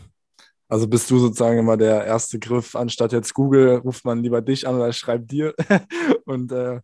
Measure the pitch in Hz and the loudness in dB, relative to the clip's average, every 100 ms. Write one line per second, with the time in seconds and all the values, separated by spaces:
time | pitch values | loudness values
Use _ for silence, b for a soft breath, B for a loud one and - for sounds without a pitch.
0 | - _ _ _ b _ - 110 113 117 | -20 _ _ _ b _ -6 -2 2 0
1 | - 127 123 104 117 117 113 110 110 107 | 2 4 4 2 2 2 2 4 4 2
2 | 107 113 - 113 113 123 - 117 120 - | 0 -2 -2 -8 -4 -4 -4 -6 -6 -2
3 | 117 117 107 - 139 135 131 123 127 123 | -2 -2 -4 -2 2 6 6 4 0 -8
4 | 127 117 120 120 113 135 135 127 117 117 | -4 -4 -2 -2 -2 -2 -2 -2 -2 -4
5 | - 120 117 139 156 - - 196 - 339 | -4 -6 -4 -6 -4 -4 0 0 0 -6
6 | 320 466 - 131 123 127 123 120 | 0 -2 -2 -6 -4 -4 -4 -6